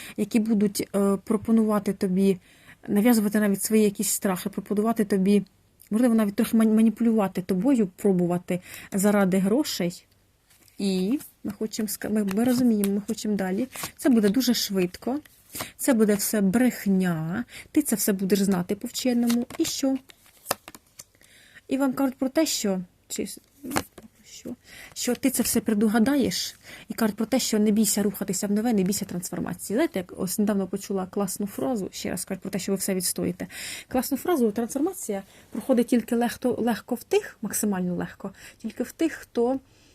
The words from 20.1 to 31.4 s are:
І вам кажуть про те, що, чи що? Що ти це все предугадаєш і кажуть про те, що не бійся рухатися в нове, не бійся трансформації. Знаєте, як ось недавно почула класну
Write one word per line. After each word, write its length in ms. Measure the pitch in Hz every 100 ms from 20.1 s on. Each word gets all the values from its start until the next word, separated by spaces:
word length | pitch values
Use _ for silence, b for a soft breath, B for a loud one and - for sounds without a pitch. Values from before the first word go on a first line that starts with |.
| - _ _ - - - - _ - - B B B B B -
І 100 | 262
вам 160 | 277
кажуть 220 | 262 277 -
про 140 | 262
те, 160 | 320 311
що, 340 | - 208 185 180 _ -
чи 200 | - 196 - _ _ 269 - - - - _ - -
що? 180 | - - B B B
Що 220 | - - 233
ти 140 | 269
це 140 | -
все 180 | 226 233
предугадаєш 920 | 214 208 220 226 214 285 208 - - - B B -
і 40 |
кажуть 220 | 208 220 -
про 100 | 220
те, 140 | 254
що 200 | - 214
не 120 | 214
бійся 320 | 208 208 208
рухатися 440 | 202 202 202 190 202
в 40 |
нове, 220 | 202 240
не 100 | 214
бійся 220 | 185 196 196
трансформації. 720 | 175 - 175 170 175 - 214
Знаєте, 220 | 330 190
як 140 | 175 -
ось 220 | 185 -
недавно 280 | 208 202 185
почула 380 | 196 - 196 185
класну 420 | 208 202 -